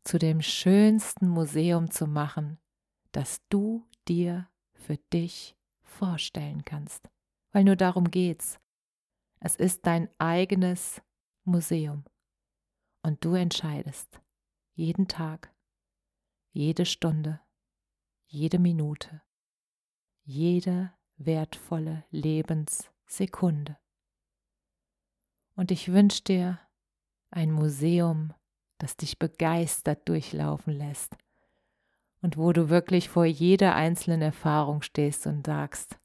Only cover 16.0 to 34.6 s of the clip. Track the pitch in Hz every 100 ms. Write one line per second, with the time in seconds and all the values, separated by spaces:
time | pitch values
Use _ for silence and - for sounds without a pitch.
16 | _ _ _ _ _ 147 147 160 175 -
17 | 170 156 151 151 _ _ _ _ _ _
18 | _ _ _ 147 160 175 175 165 151 147
19 | - 156 _ _ _ _ _ _ _ _
20 | _ _ 147 139 170 175 180 180 185 _
21 | _ - 147 160 156 - - 165 156 160
22 | - 156 156 156 156 160 151 - - _
23 | - - 196 - 180 147 147 147 _ _
24 | _ _ _ _ _ _ _ _ _ _
25 | _ _ _ _ _ - 185 175 - 185
26 | 202 - - 185 180 180 _ _ _ _
27 | _ _ _ 175 156 156 151 139 156 175
28 | 170 160 156 - _ _ _ - 147 -
29 | 156 - 160 - 165 170 165 - - 151
30 | - 160 - 151 147 151 - 143 147 143
31 | - - _ _ _ _ _ _ _ _
32 | _ _ 175 151 170 170 156 175 - 180
33 | - 175 165 147 175 190 190 - 160 175
34 | - 160 156 - 156 151